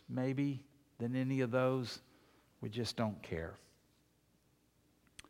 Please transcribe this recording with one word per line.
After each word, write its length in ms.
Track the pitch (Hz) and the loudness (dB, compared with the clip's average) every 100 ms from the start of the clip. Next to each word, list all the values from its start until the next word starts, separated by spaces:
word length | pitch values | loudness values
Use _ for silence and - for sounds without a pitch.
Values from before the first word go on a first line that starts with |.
| - | -6
maybe, 560 | 123 131 135 143 131 - - _ - | -2 0 2 0 -2 -8 -20 _ -6
than 160 | 120 127 | -2 0
any 260 | 131 135 | 2 2
of 80 | 123 | 4
those, 500 | 127 127 131 117 - - - - - _ - | 4 4 2 -2 -6 -14 -20 -20 -20 _ -10
we 80 | 120 | -6
just 260 | 113 110 - | -2 -2 0
don't 240 | 110 98 | 0 0
care. 340 | - 82 82 - - _ _ _ _ _ _ _ _ _ _ _ _ _ _ - | -6 -4 -4 -10 -20 _ _ _ _ _ _ _ _ _ _ _ _ _ _ -20